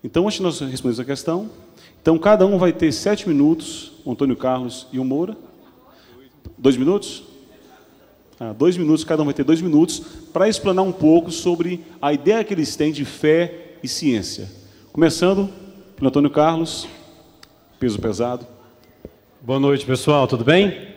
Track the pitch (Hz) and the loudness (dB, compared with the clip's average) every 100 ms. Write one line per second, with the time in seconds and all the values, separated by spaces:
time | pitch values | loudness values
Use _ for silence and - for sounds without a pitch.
0 | 123 165 196 202 185 151 135 127 127 113 | -2 -2 0 -2 -4 -4 -8 -4 -4 -4
1 | 127 139 - 170 220 - - - - _ | -6 -6 -4 -6 -6 -16 -20 -20 -20 _
2 | - 165 196 214 196 196 180 170 165 139 | 0 2 4 6 6 4 2 2 0 0
3 | - 208 202 147 147 165 - - - - | -2 -2 0 2 4 2 -4 -14 -18 -16
4 | - 120 143 120 127 127 123 113 - 127 | -10 -2 -2 0 -2 -2 -4 -12 -10 -6
5 | 131 135 185 220 - - _ _ _ _ | -4 -2 -4 -8 -18 -20 _ _ _ _
6 | _ - - _ - - 123 127 135 202 | _ -20 -20 _ -20 0 2 2 0 0
7 | - - - - - - - - _ _ | -4 -16 -20 -20 -20 -20 -20 -20 _ _
8 | _ _ _ _ 113 107 156 180 156 156 | _ _ _ _ -12 0 0 0 0 0
9 | 156 156 147 139 135 160 180 151 175 - | 0 -2 -2 -2 0 0 2 2 2 -2
10 | - - - 170 202 214 196 185 190 175 | -12 -20 -10 0 0 2 0 0 0 2
11 | 151 165 165 165 180 170 170 175 - - | 4 4 4 -4 -2 -2 -2 -6 -10 -6
12 | 143 147 131 214 - 185 143 - 151 147 | -2 0 2 0 0 -2 -4 -2 -2 -2
13 | 139 - 151 160 170 - - - 127 - | -8 -2 2 2 2 -6 -20 -14 -10 -2
14 | 151 117 90 - 98 - - - _ - | 0 0 -2 -10 -14 -16 -20 -20 _ 2
15 | 160 156 180 196 196 - - - - - | 2 4 0 2 -2 -6 -20 -20 -20 -2
16 | 135 143 143 147 151 165 165 - - - | 0 2 2 4 2 2 -4 -8 -12 -18
17 | - - _ _ - _ _ _ 127 104 | -20 -20 _ _ -20 _ _ _ -4 -2
18 | 110 98 120 123 - - - _ _ _ | -4 -2 -4 -4 -12 -20 -20 _ _ _
19 | - _ _ _ 117 135 139 139 - 131 | -20 _ _ _ -4 0 2 2 0 -2
20 | - 147 127 123 117 170 202 - - | 2 2 2 0 4 4 4 0 -14